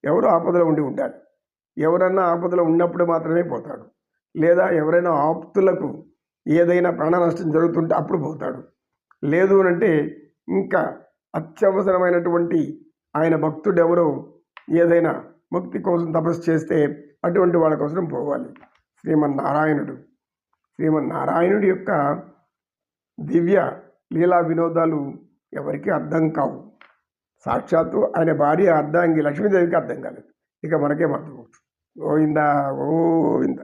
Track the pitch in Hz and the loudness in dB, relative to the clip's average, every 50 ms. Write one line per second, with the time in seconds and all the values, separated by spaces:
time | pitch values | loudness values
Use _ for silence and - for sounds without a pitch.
0 | - 143 156 220 240 233 185 165 165 - 175 175 170 160 156 147 147 131 107 - | -2 0 0 2 2 2 2 2 0 0 2 2 2 2 2 0 -2 -4 -4 -6
1 | 139 117 - - _ _ _ _ _ _ _ _ _ _ _ - 151 160 165 175 | -6 -6 -8 -14 _ _ _ _ _ _ _ _ _ _ _ -2 0 0 2 2
2 | 185 185 185 196 185 175 170 175 175 180 175 180 170 160 160 170 175 175 170 175 | 2 2 2 2 0 0 0 0 -2 -2 0 0 2 2 2 2 2 0 0 -2
3 | 175 170 170 165 160 160 160 170 170 165 135 113 - - 127 - - - _ _ | 0 0 0 -2 -2 -2 -2 -2 -2 -2 -6 -8 -10 -12 -16 -16 -16 -20 _ _
4 | _ _ _ _ _ _ _ - 156 170 175 180 185 190 170 160 151 156 165 175 | _ _ _ _ _ _ _ 0 4 4 4 4 4 2 2 0 0 2 2 2
5 | 175 175 165 147 143 156 165 - - - _ 202 190 185 180 175 156 139 - - | 2 2 0 2 0 0 -2 -2 -6 -4 _ 2 2 2 2 0 -4 -8 -8 -10
6 | - _ _ _ _ _ _ _ _ - 151 170 175 170 175 180 175 175 170 170 | -18 _ _ _ _ _ _ _ _ 0 2 4 4 4 4 2 2 0 0 0
7 | 151 160 175 180 175 170 160 - 185 160 151 160 170 170 170 165 165 160 - - | 0 0 2 2 2 0 0 -2 -4 0 2 2 2 2 0 0 0 0 0 -2
8 | 151 - - - 127 156 160 139 - - 127 131 - _ _ _ _ _ _ _ | 0 -2 -4 -4 -4 -6 -8 -8 -8 -8 -8 -10 -14 _ _ _ _ _ _ _
9 | _ _ _ _ - 139 151 170 190 196 196 196 190 180 175 170 196 208 165 151 | _ _ _ _ -4 0 2 2 4 4 4 4 4 4 2 2 2 2 2 2
10 | 147 151 - - - _ _ _ _ - 180 190 190 - - 180 151 - - - | 0 -2 -8 -14 -20 _ _ _ _ -4 -4 -2 -2 0 -2 -2 -2 -2 -8 -12
11 | - _ _ _ _ _ - 170 160 160 - - 220 196 190 196 202 196 185 180 | -20 _ _ _ _ _ -8 -8 -8 -8 -6 0 0 2 2 2 0 0 2 2
12 | 180 180 175 175 170 175 170 175 170 170 180 165 147 - - - - _ _ _ | 2 2 2 0 0 0 0 0 0 0 0 0 -2 -2 -6 -14 -18 _ _ _
13 | _ _ _ 147 160 165 165 151 151 156 147 - - 208 190 170 170 165 170 175 | _ _ _ 0 0 2 2 2 0 -2 -4 -2 -2 0 2 2 4 4 4 2
14 | 170 151 139 139 - - - _ _ _ _ - _ - 160 170 170 170 170 170 | 2 0 -2 -4 -8 -16 -20 _ _ _ _ -20 _ -2 2 2 4 4 4 4
15 | 165 156 - - - - - _ _ _ - 175 185 - - 202 175 190 175 170 | 2 2 -2 -4 -10 -16 -20 _ _ _ -6 -6 -6 -6 -10 -6 -2 -2 -2 -2
16 | 170 160 160 170 160 165 170 170 170 170 160 156 160 - - 160 147 143 151 - | -2 -2 -2 -2 0 0 -2 -2 -2 0 0 0 0 0 0 0 0 0 -2 -8
17 | - - _ _ - 175 175 196 180 180 170 170 160 156 156 143 147 147 156 180 | -16 -20 _ _ -4 0 2 2 2 4 4 2 2 2 2 0 -2 -4 -4 -4
18 | 175 156 - - 147 147 131 127 - - - - - _ _ _ _ _ _ _ | -6 -6 -6 -6 -4 -4 -4 -6 -6 -12 -16 -20 -20 _ _ _ _ _ _ _
19 | _ - 156 151 151 143 139 139 143 143 143 151 156 156 151 143 - 139 131 - | _ 0 0 2 2 0 0 -2 -2 -2 0 0 2 2 0 -2 -2 -6 -10 -14
20 | - _ _ _ _ _ _ _ _ _ _ _ _ _ _ - - 156 156 156 | -18 _ _ _ _ _ _ _ _ _ _ _ _ _ _ -4 0 0 0 0
21 | 143 151 151 147 135 - - 165 170 185 202 208 196 185 185 - - - 196 151 | 0 -2 -4 -4 -4 -2 0 2 2 2 2 2 2 2 0 0 -2 -2 -2 0
22 | 143 139 147 175 - - _ _ _ _ _ _ _ _ _ _ _ _ _ _ | 0 0 -2 -4 -8 -18 _ _ _ _ _ _ _ _ _ _ _ _ _ _
23 | _ _ _ - 156 147 - 170 170 175 196 190 160 131 - - - - _ _ | _ _ _ -14 -10 -2 0 0 2 4 2 2 0 0 -6 -10 -20 -20 _ _
24 | _ _ - 160 170 180 180 175 170 160 165 165 170 165 165 170 165 165 160 151 | _ _ -2 0 2 2 2 2 2 0 -2 -2 -2 -2 0 0 0 0 -2 -2
25 | 143 139 120 - - _ _ _ _ _ - - 139 143 - 147 147 202 180 147 | -6 -8 -10 -16 -20 _ _ _ _ _ -14 -10 -8 -8 -8 -6 -4 -4 -4 -4
26 | - 151 156 165 160 156 156 156 139 - - - - - _ _ - _ _ _ | -4 -4 -2 0 0 0 0 -2 -4 -4 -4 -10 -18 -20 _ _ -20 _ _ _
27 | _ _ _ _ _ _ _ _ _ 127 120 127 - - - 165 160 160 - 208 | _ _ _ _ _ _ _ _ _ -4 -4 -4 -2 0 0 0 0 0 0 -2
28 | - - - 175 165 165 156 147 147 143 156 170 196 185 165 151 147 147 151 170 | -2 0 0 0 0 0 2 2 2 2 2 2 4 4 4 2 0 0 0 2
29 | 175 165 160 156 147 147 139 147 202 208 196 185 175 170 170 165 131 117 - - | 2 2 2 2 0 0 -2 0 0 2 2 2 2 2 0 -2 -2 -2 -10 -10
30 | - - - - - _ _ _ _ _ _ _ - 156 165 151 143 143 147 151 | -10 -14 -14 -16 -20 _ _ _ _ _ _ _ -6 -4 -2 0 0 0 0 0
31 | 170 156 143 156 156 156 135 127 113 _ _ _ _ _ _ _ _ _ _ - | 0 -2 -2 -4 -8 -12 -18 -20 -20 _ _ _ _ _ _ _ _ _ _ -10
32 | - 151 151 156 156 151 151 156 151 147 143 143 143 139 135 139 139 143 156 165 | -4 -2 2 2 2 2 2 2 2 2 2 0 0 -2 -4 -4 -4 -2 0 0
33 | 165 165 165 165 147 - - 123 - - 247 - | 2 2 2 2 2 2 0 0 0 -2 -4 -6